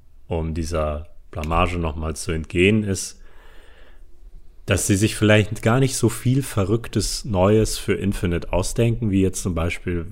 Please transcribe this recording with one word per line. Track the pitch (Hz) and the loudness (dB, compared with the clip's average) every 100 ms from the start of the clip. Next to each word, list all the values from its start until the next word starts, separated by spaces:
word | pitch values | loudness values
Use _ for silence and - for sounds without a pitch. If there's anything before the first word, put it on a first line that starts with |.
| - - - | -20 -20 -6
um | 82 80 | -4 -2
dieser | 78 78 80 76 76 80 - - | -4 -2 -2 -2 -4 -8 -16 -12
Blamage | - 78 82 87 85 | -8 -2 2 2 0
nochmal | 80 76 78 | -2 -2 -4
zu | 78 - | -4 -4
entgehen, | 82 80 87 92 107 | -4 -2 4 4 4
ist, | 101 92 - - - - - - - - - - - - - - - - - | 2 -2 -6 -12 -20 -20 -20 -20 -20 -20 -20 -18 -18 -18 -18 -18 -18 -12 -2
dass | 95 - | 0 2
sie | 98 | 2
sich | 107 - | 2 2
vielleicht | 107 107 101 104 | 4 6 4 0
gar | 110 123 | 2 2
nicht | 131 - | 2 2
so | 113 | 0
viel | - 123 131 | 0 0 0
Verrücktes | 131 - 95 95 - 110 - - | 0 -2 0 0 0 -2 -2 -4
Neues | - 98 95 110 107 - | -2 2 6 6 4 -2
für | - | -2
Infinite | 90 95 101 90 82 - | -2 0 0 0 -2 -2
ausdenken, | 87 92 - 117 113 110 | -2 0 0 0 2 0
wie | 95 | 2
jetzt | 95 - | 2 0
zum | 101 | -4
Beispiel, | 82 80 - 90 87 80 | -2 -2 -4 -4 -4 -6